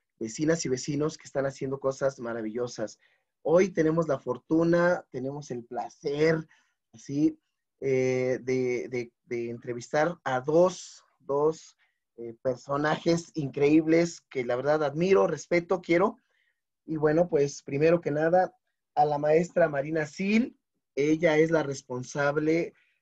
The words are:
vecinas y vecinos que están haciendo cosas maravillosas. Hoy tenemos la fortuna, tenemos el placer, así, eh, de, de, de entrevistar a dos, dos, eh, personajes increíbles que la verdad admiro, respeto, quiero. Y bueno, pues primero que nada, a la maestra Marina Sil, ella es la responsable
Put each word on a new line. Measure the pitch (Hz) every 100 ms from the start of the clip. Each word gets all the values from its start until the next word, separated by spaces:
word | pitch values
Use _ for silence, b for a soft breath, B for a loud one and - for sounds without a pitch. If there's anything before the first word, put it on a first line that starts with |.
| _ -
vecinas | 113 135 156 170 131
y |
vecinos | 127 - 143 151 156
que | -
están | 139 135
haciendo | - 135 135
cosas | 135 131 135 131
maravillosas. | 117 117 110 117 120 - 107 - _ _ _ _
Hoy | - 170 190
tenemos | 170 156 160 156
la | 135
fortuna, | 127 123 - 160 170 170 175 180 -
tenemos | 131 131 147 147
el | 120
placer, | 117 120 113 _ 151 143 160 160 156 b b b _
así, | - - 139 156 156 _ _ _ -
eh, | 135 131 127 127 127 120
de, | 123 131 127 123 117
de, | 127 120 _ -
de | 120 117
entrevistar | 120 123 120 - 151 160 175
a | - 127
dos, | 139 160 180 - - - _ _
dos, | 135 143 156 160 - _ _ _ _ -
eh, | 117 117
personajes | 131 123 - 143 151 160 170 170 - 156
increíbles | 135 143 143 156 156 165 170 -
que | _ 131
la | 120 120
verdad | 143 156
admiro, | 143 147 185 196 185
respeto, | 147 - 175 170 185
quiero. | 170 170 202 - _ _ _ _ _ _ -
Y | 156
bueno, | 151 156 175
pues | 156 143 -
primero | - 139 160 170
que | 160
nada, | 147 160 180 180 _ _ _ _ -
a | 147
la | 147
maestra | 151 160 175 180 165
Marina | 143 147 160 147
Sil, | - 196 220 262 _ _ _ _ 135
ella | 147 156 170 151
es | 160
la | 160
responsable | 139 135 - 127 127 147 143 147 156 165 160 _ _ _